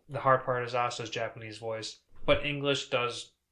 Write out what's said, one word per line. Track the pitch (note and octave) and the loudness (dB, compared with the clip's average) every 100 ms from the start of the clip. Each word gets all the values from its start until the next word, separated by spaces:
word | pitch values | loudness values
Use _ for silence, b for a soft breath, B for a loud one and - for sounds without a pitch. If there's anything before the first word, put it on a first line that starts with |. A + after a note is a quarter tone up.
| - | -10
The | C#3+ | 0
hard | C3+ C3 C3 | 4 4 4
part | B2 A#2+ | -2 0
is | B2 | 0
Asta's | A#2+ - A2+ | 0 -2 -6
Japanese | A#2+ A2 A2+ A2 G#2 | -4 -6 -6 -12 -10
voice, | A2+ A2 G#2+ - _ - - | -8 -6 -8 -12 _ -2 4
but | C#3+ D3 | 4 2
English | C#3+ C#3 C3+ - | 0 0 0 0
does | B2 A#2+ A2+ - _ _ | 0 0 -4 -12 _ _